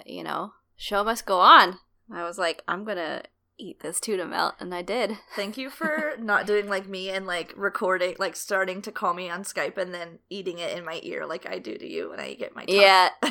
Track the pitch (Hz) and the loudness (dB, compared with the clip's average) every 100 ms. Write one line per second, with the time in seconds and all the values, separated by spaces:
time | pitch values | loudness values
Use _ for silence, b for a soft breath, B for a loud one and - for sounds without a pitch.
0 | - 180 160 151 208 - _ - - 202 | -14 -12 -6 -6 -8 -14 _ -14 -4 0
1 | 214 233 - 185 208 311 185 185 _ _ | 0 -2 0 6 10 10 10 4 _ _
2 | - 190 170 185 170 - - 180 214 185 | -14 -10 -8 -2 -2 -2 -6 -6 -6 -6
3 | 156 131 - _ _ - 190 - - 175 | -4 -6 -10 _ _ -18 -16 -12 -8 -6
4 | - 190 170 170 170 - 180 180 180 233 | -4 -4 -2 -2 -2 -2 -8 -8 -4 -2
5 | 208 220 - - 202 247 262 - 320 311 | -2 -4 -10 -8 -8 -8 -10 -4 -2 -2
6 | 302 262 220 202 208 208 202 190 196 190 | -2 -4 0 2 4 0 2 -4 -4 -8
7 | 190 190 190 175 - - 196 - 185 185 | -4 -6 -4 -4 -6 -4 -4 0 0 2
8 | 180 170 190 - - 196 185 185 208 - | 0 -2 -4 -4 -2 0 0 -4 -8 -4
9 | 190 180 180 180 202 175 147 196 180 175 | -2 -2 -4 -8 -6 -4 -4 -4 -6 -6
10 | 170 165 - 196 185 170 165 175 165 165 | -12 -14 -14 -8 -6 -6 -6 -6 -8 -10
11 | - - 151 160 - - 107 - - 82 | -8 -8 -6 -8 -8 -10 -8 -12 -8 -8
12 | - 190 67 - - - - 196 196 190 | -8 -8 -10 -8 -10 -8 0 8 10 10
13 | 180 - - | 6 2 -4